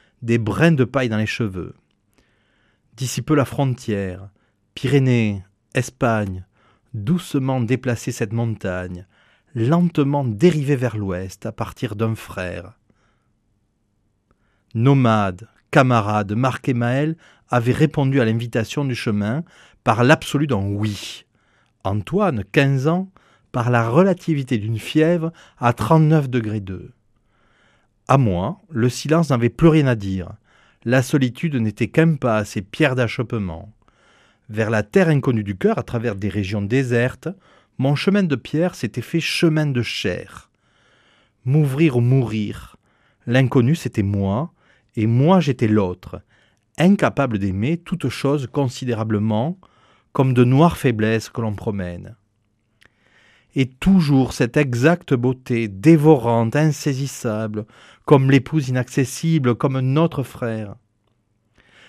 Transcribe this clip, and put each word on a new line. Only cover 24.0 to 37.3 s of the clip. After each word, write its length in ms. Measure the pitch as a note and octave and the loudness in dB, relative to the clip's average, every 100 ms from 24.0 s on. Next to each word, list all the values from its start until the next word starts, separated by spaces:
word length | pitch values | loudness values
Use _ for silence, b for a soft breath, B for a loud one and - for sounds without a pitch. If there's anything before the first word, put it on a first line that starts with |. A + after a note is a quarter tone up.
| F#3+ F3 - C#3+ C3 A#2 | 2 0 -2 -2 -2 -2
d'une 200 | G#2+ A2 | -2 -6
fièvre 540 | - D3+ D#3+ F3 E3 b b b | -2 2 2 2 -2 b b b
à 160 | A#2+ | -2
trente-neuf 560 | - - D#3+ D3+ D#3 C3+ | 0 2 4 6 4 2
degrés 320 | B2 G#2+ G#2+ | -4 -2 -6
deux. 300 | F#2+ F#2 - _ _ _ _ _ _ _ _ _ _ _ - | -8 -12 -14 _ _ _ _ _ _ _ _ _ _ _ 2
À 120 | C#3 | 2
moi, 400 | A2+ F2 G#2 G3 _ | 4 0 -4 -8 _
le 220 | B2+ A#2+ | -2 0
silence 400 | - C3 D#3+ D3 | -2 0 0 2
n'avait 180 | B2 A#2 | 0 0
plus 200 | - E3 | 4 4
rien 180 | D#3 C3+ | 6 2
à 80 | |
dire. 380 | A2+ G2 F#2+ E2+ - b b b b | 0 -2 -6 -8 -16 b b b b
La 160 | A#2 C3 | 0 0
solitude 540 | B2+ C#3+ B2 - E3+ | 2 0 0 -2 -4
n'était 340 | C3+ G#2+ - A2+ | -2 -4 -2 -2
qu'un 280 | D#3+ E3 D3+ | 2 2 2
pas 200 | B2 G#2+ | 0 -2
à 80 | |
ces 160 | G#2 G#2+ | -2 -8
pierres 360 | F#2+ - D3 B2+ | -10 -2 0 2
d'achoppement. 760 | A2+ - A2+ A#2 F#2 E2 G#2+ _ b b b b b b b | -2 -4 -6 -4 -6 -8 -16 _ b b b b b b b
Vers 180 | G#2+ A2 | -4 0
la 140 | A2 | 0
terre 260 | - G3 E3 | 0 2 2
inconnue 340 | C#3+ C3+ A2+ | 2 0 -2
du 140 | G2+ F#2 | -4 -2
cœur, 220 | G#3 G#3+ | -2 -2
à 60 | |
travers 320 | - A#2 A#2 G2 | -4 -6 -4 -4
des 120 | G#2 | -4
régions 320 | G2+ F#2+ G#2+ | -4 -4 -4
désertes, 720 | G2+ C3 B2 A#2+ B2 - D#3+ | -2 -2 0 0 0 -4 -12